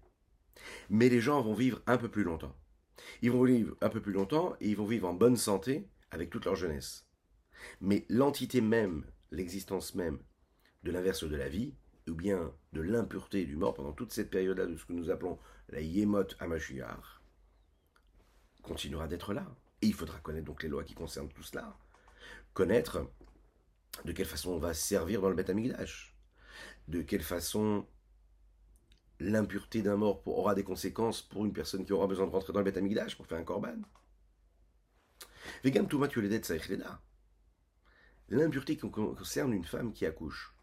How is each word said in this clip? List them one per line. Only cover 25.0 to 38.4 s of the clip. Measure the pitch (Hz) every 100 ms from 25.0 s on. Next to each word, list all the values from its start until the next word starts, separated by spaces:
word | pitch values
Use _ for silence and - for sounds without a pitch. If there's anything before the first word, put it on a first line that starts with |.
| 87 107
dans | 95
le |
Beth | 87 95
Amikdash. | 101 123 - 85 - - - _ _ - - - - -
De | 85
quelle | 76 98
façon | 78 87 - 107 107 101 - - _ _ _ _ _ _ _ - _ _ _ -
l'impureté | 95 107 101 98 - 113
d'un | 101 101
mort | 107 98
pour, | - -
aura | 98
des | 98
conséquences | 95 92 95 - 113 107
pour | - 98 104
une |
personne | 92 - 98 92
qui |
aura | 98 95
besoin | 95 98
de |
rentrer | 95 95
dans | 101
le | 98
Beth | 95
Amikdash | 98 107 - -
pour | -
faire | 82
un |
korban. | 82 87 - - - - _ _ _ _ _ _ _ _ _ _ _ - - - - -
Vegam | 135 165 208
tumat | 139 139
yoledet | 120 101 110
tzarich | - 82 -
leda. | 101 - - - _ _ _ _ _ _ _ _ _ _ _ -
L'impureté | 117